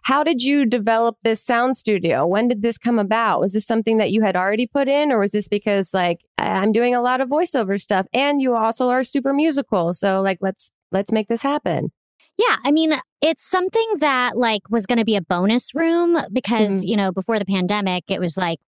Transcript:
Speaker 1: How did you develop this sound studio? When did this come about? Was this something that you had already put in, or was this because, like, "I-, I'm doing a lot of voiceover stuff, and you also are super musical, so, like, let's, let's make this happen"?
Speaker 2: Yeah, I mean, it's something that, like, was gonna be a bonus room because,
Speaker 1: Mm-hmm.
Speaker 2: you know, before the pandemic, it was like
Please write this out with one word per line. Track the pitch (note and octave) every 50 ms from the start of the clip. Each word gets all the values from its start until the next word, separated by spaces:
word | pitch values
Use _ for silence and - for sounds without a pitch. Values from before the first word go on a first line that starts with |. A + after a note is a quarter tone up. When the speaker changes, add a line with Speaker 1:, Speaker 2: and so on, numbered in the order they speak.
| -
Speaker 1:
How | - C4 C#4+ D4+
did | D#4+ E4+ B3
you | A#3+ C4+ C#4+ D4 C#4
develop | A3 A#3 B3 G3+ A3+ A3+ A3+ A#3 A#3 A3 _ _
this | A3+ A3 G#3+ -
sound | - A#3+ A#3 A#3+ B3+ B3+
studio? | - - A3 G#3 F#3 - E3 B2+ B2+ D3
When | E3+ F#3 G#3 A#3+
did | A#3+ A#3+ G#3 G3+
this | A#3 A3+ -
come | - A#3+ A#3+
about? | A3 G3+ F#3+ G#3+ A3+ A#3 G#3+ E3+ -
Was | D#3 G3 F#3+
this | G#3+ -
something | - A3+ A3 G#3+ A3+ A3+
that | A3 G#3+ -
you | F#3+ A3 A3
had | G3 F#3
already | F3+ F#3 G3 G#3 A3 B3
put | - _ C#4+ C#4
in, | B3+ C#4 C#4+ D4+ D4
or | C4 G#3+
was | G3+ G#3
this | - G#3 G3+
because, | - G#3 G3+ _ G#3+ G3+ G3 F#3 - -
like, | F#3+ F3+ F3 E3+ - _ _ _ -
"I-, | - -
I'm | F#3+ F#3+ G3 A3
doing | G#3 A#3 A#3+ B3 B3
a | B3
lot | A#3+ B3 B3+ B3+
of | C4+ B3
voiceover | C#4 D#4 F4 E4+ - C4 G#3+ F#3+ G3 G3+
stuff, | - - G#3 F#3 F#3+ -
and | - B3 C#4 C#4+ D4 C#4+
you | C4+ B3+ A#3+
also | A3+ A3 A3+ A#3 - B3+ B3
are | B3 B3+ C4
super | - - C#4+ B3 C4+
musical, | C#4 C#4+ D#4 E4 C#4+ C#4 - _ A3+ F#3 E3+ E3+ F3+
so, | - - G3+ F#3+ F#3+
like, | G3 G3 F#3+ -
let's, | G3 F#3+ F#3+ - - - _ _ _ _
let's | - F#3+ G3+ -
make | G#3+ G#3+ G#3+
this | _ A#3 A3+ -
happen"? | C#4 C#4+ D4+ _ G3 D#3+ - - - _ _ _ _ _ _ _ _ _
Speaker 2:
Yeah, | - A4 A#4 - - -
I | C#4
mean, | D4 D#4+ D#4+ D#4 D#4 F4+ - _ _ _
it's | - D#4+ D#4+ - -
something | - - F#4 F4+ F#4+ - A4+ A4+ A4+ G#4+ D4
that, | D4 D4 C4+ B3+ B3 B3 F#3
like, | A#3 B3 A3+ A3 G3+ _ -
was | A3 A#3 G3
gonna | - B3 A#3 A3
be | A3 G#3+
a | G3+
bonus | E3+ _ F#3 F3 F3+ G#3 A3+ B3 - - -
room | D4 E4 E4 E4+ E4+ F4 E4+ E4+ D#4+ - - F#3
because, | B3+ - - A#3+ A3 A3 G3+ G3 F#3+
Speaker 1:
Mm-hmm. | F#3
Speaker 2:
you | - A3+
know, | G#3 G3 F#3+
before | F3 G3 F3+ - A3+
the | G#3+ G3+
pandemic, | - G3 F#3 F3+ F3+ G#3 G#3 G3+ F#3+ F3+ F3+ - -
it | G3 F3
was | F3+ E3+ D3+
like | F#3+ F#3 E3+ E3+ - _